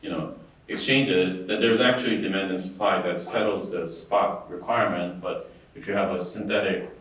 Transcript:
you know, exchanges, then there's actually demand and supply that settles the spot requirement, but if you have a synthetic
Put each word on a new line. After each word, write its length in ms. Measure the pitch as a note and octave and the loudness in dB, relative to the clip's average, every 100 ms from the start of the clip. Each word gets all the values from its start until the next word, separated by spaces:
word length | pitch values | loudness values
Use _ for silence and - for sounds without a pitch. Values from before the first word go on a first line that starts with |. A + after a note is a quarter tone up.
you 80 | - | -6
know, 260 | - D#3+ - - - - | -6 -6 -10 -18 -20 -10
exchanges, 760 | - - C3+ C3 F#2 F#2 - - | -6 2 4 6 4 2 0 -4
then 140 | G#2+ | 2
there's 180 | A2+ A2+ | 4 6
actually 380 | B2+ B2 A#2 G#2+ | 4 4 2 0
demand 320 | G2 G2 F#2+ | 0 -2 -2
and 80 | F#2 | -4
supply 420 | F#2 - F2 F2 | -6 -2 2 2
that 200 | F2+ F2 | 0 -2
settles 500 | - - - - - | -2 0 0 0 -4
the 160 | F2 E2 | -6 -6
spot 640 | - - G2+ G2+ - - | -8 0 2 2 -2 -8
requirement, 720 | F2 - - G2+ F2+ F2+ F2+ | -12 -2 2 2 0 -4 -6
but 300 | - - - - - - | -6 -6 -8 -18 -20 -16
if 120 | F2+ | -4
you 60 | |
have 180 | G2 G2 | 0 0
a 120 | F#2 | 0
synthetic 680 | F2+ G#2+ G#2 G#2 - F#2 - - | -4 -6 0 0 2 -2 -4 -14